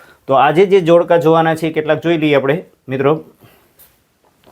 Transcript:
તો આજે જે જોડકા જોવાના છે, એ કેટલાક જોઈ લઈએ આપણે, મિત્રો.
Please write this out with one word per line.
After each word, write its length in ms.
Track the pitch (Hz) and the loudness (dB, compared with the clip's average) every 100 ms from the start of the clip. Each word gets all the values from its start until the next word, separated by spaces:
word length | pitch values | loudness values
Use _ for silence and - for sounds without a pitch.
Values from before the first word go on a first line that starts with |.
| _ _ - | _ _ -4
તો 60 | |
આજે 320 | 135 139 156 196 | 0 2 2 2
જે 160 | 196 | 2
જોડકા 360 | 160 170 170 170 | 2 2 2 0
જોવાના 380 | 156 165 160 156 | 2 2 0 -2
છે, 120 | 160 | -4
એ 40 | |
કેટલાક 300 | 156 151 151 | -4 -4 -2
જોઈ 160 | 165 165 | -2 -2
લઈએ 180 | 151 139 | 0 0
આપણે, 280 | 135 160 - _ - | 0 -4 -8 _ -12
મિત્રો. 340 | 131 135 156 - _ - _ _ _ _ _ _ _ _ _ _ | -4 -2 -2 -6 _ -20 _ _ _ _ _ _ _ _ _ _